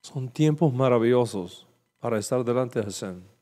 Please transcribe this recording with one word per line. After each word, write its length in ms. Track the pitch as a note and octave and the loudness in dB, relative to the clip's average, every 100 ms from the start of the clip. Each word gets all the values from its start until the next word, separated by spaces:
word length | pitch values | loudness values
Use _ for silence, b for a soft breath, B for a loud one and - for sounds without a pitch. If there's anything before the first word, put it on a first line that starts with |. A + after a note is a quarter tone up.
Son 260 | - C#3 B2+ | -12 -10 -10
tiempos 440 | - D#3 D3+ D#3+ | 2 2 4 2
maravillosos 960 | B2 C3 A#2+ A#2 B2 A#2 G#2 F2+ - _ _ _ _ | 2 2 4 4 4 2 -4 -10 -14 _ _ _ _
para 180 | A#2+ A2+ | -4 -4
estar 260 | G#2 B2+ | -2 -4
delante 360 | A#2+ A#2+ B2+ A#2+ | 0 -2 -2 -4
de 40 | |
Hashem. 380 | G#2 F#2+ G2 F2+ F2+ _ | -6 -8 -10 -12 -18 _